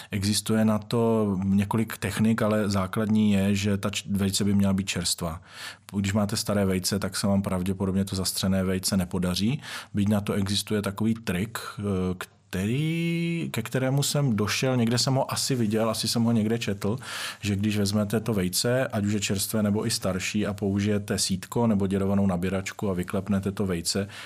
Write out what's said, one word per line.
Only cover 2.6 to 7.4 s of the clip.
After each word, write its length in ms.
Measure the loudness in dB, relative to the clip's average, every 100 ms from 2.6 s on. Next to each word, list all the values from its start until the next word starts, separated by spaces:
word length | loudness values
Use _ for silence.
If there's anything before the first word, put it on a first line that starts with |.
| 2
základní 640 | 0 0 0 2 4 4
je, 220 | 4 4
že 220 | 2 2 0
ta 140 | -2
č-, 140 | -4 -4
vejce 340 | 0 0 2
by 100 | 2
měla 180 | 4 4
být 160 | 2 0
čerstvá. 520 | -4 -4 -4 -6 -8 -14 -16 -16 -16 -8 -4
Když 160 | 0
máte 240 | 2 0 -2
staré 280 | 0 2
vejce, 340 | 2 2 0 -2
tak 180 | -2 -2
se 100 | 2
vám 160 | 2